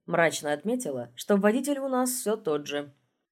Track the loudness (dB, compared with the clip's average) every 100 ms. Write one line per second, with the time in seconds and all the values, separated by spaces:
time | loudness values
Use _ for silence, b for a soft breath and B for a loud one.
0 | -2 2 4 2 -2 -2 -2 -4 -4 -6
1 | -8 -14 2 4 4 2 0 -2 0 0
2 | 0 -2 -2 -2 0 -2 -2 -6 -8 _
3 | _ _ _